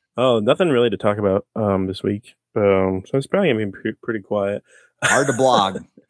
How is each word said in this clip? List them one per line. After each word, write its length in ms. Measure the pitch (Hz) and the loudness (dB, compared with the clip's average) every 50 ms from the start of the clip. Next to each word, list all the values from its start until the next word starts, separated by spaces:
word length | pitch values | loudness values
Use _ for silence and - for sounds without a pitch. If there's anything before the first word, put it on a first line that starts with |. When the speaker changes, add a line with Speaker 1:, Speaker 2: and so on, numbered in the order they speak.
| _ _ _ | _ _ _
Speaker 1:
Oh, 240 | - 123 131 120 113 | -2 0 2 2 2
nothing 300 | 104 117 151 - 190 170 | 2 0 0 2 2 2
really 220 | 135 120 120 120 | 2 2 2 2
to 60 | 101 - | 0 0
talk 200 | - 107 104 104 | -2 -2 -2 0
about, 300 | 104 98 95 101 - _ _ | 0 0 0 0 -2 _ _
um, 320 | 113 110 101 98 95 95 95 | -4 -2 0 0 0 -2 -4
this 160 | 95 - - | -6 -6 -4
week. 320 | 104 101 104 - - - _ _ _ - | -4 -4 -4 -8 -12 -20 _ _ _ -4
Um, 460 | 113 104 101 98 95 95 92 95 95 95 - | 0 2 2 4 2 2 0 -2 -4 -6 -4
so 100 | - 135 | -4 -4
it's 80 | 135 | -2
probably 260 | - - 196 202 160 | -2 -2 0 0 0
gonna 140 | 120 110 107 | 0 0 -2
be 60 | 101 | -4
pre-, 220 | 95 - - 113 110 - - | -8 -8 -8 -10 -10 -8 -8
pretty 160 | - 113 107 | -8 -8 -8
quiet. 400 | 95 - 104 104 98 101 101 - - _ _ _ _ _ _ _ - | -6 -4 -4 -2 -2 -2 -4 -6 -10 _ _ _ _ _ _ _ -2
Speaker 2:
Hard 240 | - 110 123 139 139 | 0 2 2 2 0
to 60 | 127 | 0
blog. 500 | 117 131 131 120 110 98 95 95 85 - - | 2 2 4 4 4 2 0 -2 -6 -12 -16
Speaker 1:
<laughs> 0 | _ - _ _ | _ -20 _ _